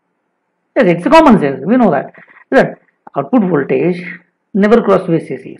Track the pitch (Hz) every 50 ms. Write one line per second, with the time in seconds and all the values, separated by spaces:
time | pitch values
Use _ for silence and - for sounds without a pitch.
0 | _ _ _ _ _ _ _ _ _ _ _ _ _ _ - 320 240 180 170 170
1 | - 277 285 330 320 285 220 175 147 139 135 127 135 180 233 254 233 202 147 131
2 | - - - - - _ _ _ _ - - 269 180 151 - - _ _ _ _
3 | - - - - 135 - - 254 196 180 170 143 135 - 135 131 147 175 180 175
4 | - - - - _ _ _ _ _ _ - 196 196 208 233 226 180 - 196 175
5 | 180 170 165 156 - - 139 - - - -